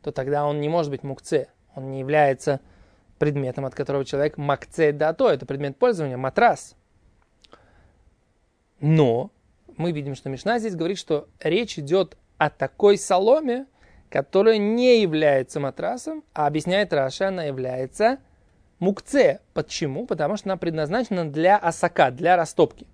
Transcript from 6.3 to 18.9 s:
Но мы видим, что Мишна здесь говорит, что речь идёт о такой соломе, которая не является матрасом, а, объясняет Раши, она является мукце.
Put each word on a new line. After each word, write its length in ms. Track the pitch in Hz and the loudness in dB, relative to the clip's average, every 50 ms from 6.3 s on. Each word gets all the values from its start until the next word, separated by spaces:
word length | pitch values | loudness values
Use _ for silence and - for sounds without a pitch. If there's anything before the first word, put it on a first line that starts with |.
| - 202 233 226 160 - - - _ _ _ _ _ _ _ _ _ _ _ _ _ _ _ _ - _ _ _ _ _ _ _ _ _ _ _ _ _ _ _ _ _ _ _ _ _ _ _ _ _ | 0 4 4 4 2 0 -8 -20 _ _ _ _ _ _ _ _ _ _ _ _ _ _ _ _ -20 _ _ _ _ _ _ _ _ _ _ _ _ _ _ _ _ _ _ _ _ _ _ _ _ _
Но 500 | 147 151 160 160 147 123 113 120 131 214 _ _ _ _ _ _ _ - - | 0 2 4 6 4 4 2 0 -4 -8 _ _ _ _ _ _ _ -20 -8
мы 160 | - 160 175 | -6 -4 -4
видим, 220 | 160 147 139 143 135 | -4 -4 -6 -8 -10
что 140 | - _ 135 | -8 _ -10
Мишна 300 | 135 123 - 196 240 240 | -10 -4 -2 -2 -2 -2
здесь 180 | 220 220 185 | -2 -6 -4
говорит, 220 | 160 160 170 202 180 | -4 -4 -4 -4 -6
что 300 | - - 160 143 - _ _ _ | -4 -4 -4 -4 -4 _ _ _
речь 380 | - 156 165 214 240 214 - 160 | -4 -2 0 0 -2 -4 -8 -10
идёт 380 | 143 135 170 196 185 - - _ _ _ _ _ | -4 0 0 0 0 -2 -6 _ _ _ _ _
о 120 | 151 160 | -2 -2
такой 480 | _ _ 135 131 _ - - 202 202 - | _ _ -6 -6 _ 4 4 4 4 4
соломе, 680 | - - 190 180 196 226 269 311 311 254 233 254 277 _ _ _ _ _ _ - _ _ | 2 0 0 2 4 4 4 4 2 -2 -4 -4 -6 _ _ _ _ _ _ -20 _ _
которая 480 | - - 139 _ - 190 202 226 226 214 | -4 -4 -4 _ 2 4 4 4 4 4
не 420 | 202 208 226 240 247 254 240 226 | 0 0 0 2 4 6 6 6
является 600 | 208 170 156 156 156 147 139 135 123 - - 151 | 4 2 2 2 4 4 4 2 0 -2 -6 -6
матрасом, 640 | 139 135 - - - 214 247 247 - 311 320 311 _ _ _ | -6 -6 -6 -4 -6 -6 -6 -6 -8 -10 -12 -12 _ _ _
а, 120 | 160 151 | -2 -2
объясняет 460 | 147 147 156 147 175 180 202 208 - | 0 0 -2 -2 0 0 0 0 0
Раши, 320 | 170 147 135 131 - - 190 | 0 -2 -2 -2 -2 -4 -4
она 200 | 196 190 180 160 | -4 -2 -4 -6
является 720 | 143 135 131 127 127 127 127 131 139 - - 208 233 262 269 _ _ _ _ _ _ _ _ _ _ _ _ | -6 -6 -6 -6 -6 -6 -6 -8 -8 -2 0 2 2 2 -2 _ _ _ _ _ _ _ _ _ _ _ _
мукце. 600 | 175 185 | -2 -2